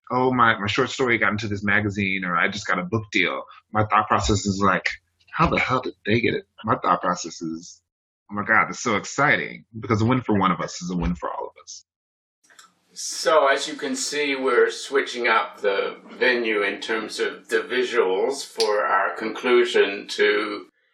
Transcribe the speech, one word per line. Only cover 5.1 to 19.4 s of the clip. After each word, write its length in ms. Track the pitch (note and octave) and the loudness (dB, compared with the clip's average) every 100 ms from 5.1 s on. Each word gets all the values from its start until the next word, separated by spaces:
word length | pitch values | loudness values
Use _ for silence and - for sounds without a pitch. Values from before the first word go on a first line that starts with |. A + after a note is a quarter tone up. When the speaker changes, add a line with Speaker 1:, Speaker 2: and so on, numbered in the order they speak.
| _ _ | _ _
Speaker 1:
"How 160 | - E3+ | 0 0
the 100 | F2 | 2
hell 220 | G2+ B2+ | 0 -2
did 140 | - - - | -4 -8 0
they 140 | A#2 | 2
get 140 | G2+ | 2
it?" 100 | - - - | -2 -6 -8
My 120 | A2 B2+ | -2 0
thought 240 | F#2+ F2 | 2 0
process 420 | F#2 F2+ E2+ - | 0 -4 -6 -10
is, 400 | E2 E2 F2+ - _ _ _ _ - | -10 -10 -14 -20 _ _ _ _ -12
"Oh 40 | |
my 100 | G#2 | -6
God, 220 | G#2 G#2+ E2+ | 2 2 2
that's 100 | F#2 | -2
so 140 | B2 | 0
exciting," 720 | G2+ - - C#3+ G#2 B1+ A#1 - A2+ | 0 -2 0 2 2 -2 -10 -16 -8
because 200 | G#2+ G#2+ | 0 2
a 60 | A2+ | 2
win 140 | B2+ | 2
for 180 | - G2+ | 2 2
one 140 | F#2+ | 2
of 80 | E2+ | 0
us 200 | D#2+ - | -4 -8
is 80 | F2+ | -6
a 60 | F2+ | -2
win 200 | E2+ F2 | -2 -2
for 120 | - | -6
all 180 | - - | -8 -10
of 40 | - | -14
us. 200 | - - _ _ _ _ _ _ _ _ - _ _ | -20 -20 _ _ _ _ _ _ _ _ -20 _ _
Speaker 2:
So 560 | - - - E3 D#3+ - | -12 -10 -4 2 4 4
as 180 | C#3 D#3 | 2 -2
you 80 | |
can 220 | - C#3 B2+ | -6 -6 -4
see, 400 | - D3 C#3+ C3+ | -4 -4 -2 0
we're 340 | C3 A#2+ A2+ | 2 4 2
switching 560 | - - C3+ A#2+ A#2+ A#2+ | 0 -2 -2 -2 -2 0
up 340 | A2+ - - | 0 -2 -4
the 340 | G2+ G2 - - - | -2 0 -2 -6 -12
venue 500 | - B2 A#2+ A2+ G#2 | -2 0 2 0 0
in 180 | G2+ G2+ | -2 -4
terms 380 | - A2+ G#2 A2 | -4 -4 -4 -4
of 300 | - - - | -4 -6 -2
the 100 | A2 | -2
visuals 840 | A2 B2 B2 A#2 F#2+ - - - | 0 -2 0 2 2 2 0 -2
for 400 | - - G#2+ G#2 | -6 -2 0 2
our 320 | A2 G#2+ G2 - | 2 0 0 -4
conclusion 880 | A2 G#2+ | -8 -4